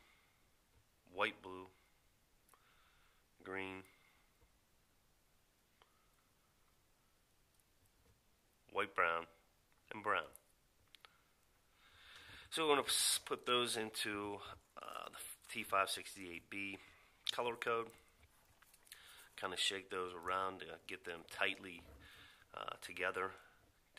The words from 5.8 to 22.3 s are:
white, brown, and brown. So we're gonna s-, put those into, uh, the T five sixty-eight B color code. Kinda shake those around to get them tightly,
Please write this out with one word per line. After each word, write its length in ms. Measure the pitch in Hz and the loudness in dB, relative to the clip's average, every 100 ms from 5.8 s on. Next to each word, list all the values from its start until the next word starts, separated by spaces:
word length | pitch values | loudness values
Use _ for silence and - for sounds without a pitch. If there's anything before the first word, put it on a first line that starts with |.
| - _ _ _ _ _ _ _ _ _ _ _ _ _ _ _ _ _ _ _ _ _ _ _ _ _ _ _ - | -20 _ _ _ _ _ _ _ _ _ _ _ _ _ _ _ _ _ _ _ _ _ _ _ _ _ _ _ -4
white, 220 | 95 101 | 0 2
brown, 320 | - 87 82 85 - _ _ _ _ _ | 6 6 4 -2 -12 _ _ _ _ _
and 100 | 110 | -4
brown. 220 | 104 92 71 - _ _ _ _ _ - - _ _ _ _ _ _ _ - - - - - - - | 2 2 0 -10 _ _ _ _ _ -20 -20 _ _ _ _ _ _ _ -20 -20 -20 -20 -18 -18 -4
So 120 | 160 | 4
we're 140 | 156 143 | 8 8
gonna 100 | - | 6
s-, 320 | - - - | 4 4 2
put 220 | - 131 - | 0 0 4
those 300 | 123 120 117 | 6 6 2
into, 600 | 110 - 110 101 104 101 - - _ - | 0 -2 0 0 -2 -4 -8 -14 _ -14
uh, 280 | - - - | -10 -8 -8
the 80 | - - - - | -10 -12 -12 -8
T 100 | 117 | -6
five 280 | 104 98 95 | 2 4 4
sixty-eight 600 | - - 98 90 85 - | 2 -6 -10 -8 -10 -8
B 280 | 101 98 95 - - - _ - | -6 -6 -8 -12 -20 -20 _ -2
color 240 | - 120 113 | 0 0 0
code. 320 | 120 117 113 - - - - - - _ - - - - - - - - | 2 2 0 -10 -20 -20 -20 -20 -20 _ -20 -20 -20 -20 -18 -20 -16 -6
Kinda 200 | 98 90 | -2 2
shake 340 | - 95 92 | 2 0 -2
those 220 | 95 90 | -2 -2
around 460 | 90 85 95 95 92 | -2 0 2 2 -2
to 60 | 80 82 - | -8 -10 -10
get 180 | 92 | -10
them 160 | 87 85 - | -8 -10 -10
tightly, 500 | - 98 92 98 85 - - - - - | 0 0 0 -8 -12 -16 -18 -20 -20 -20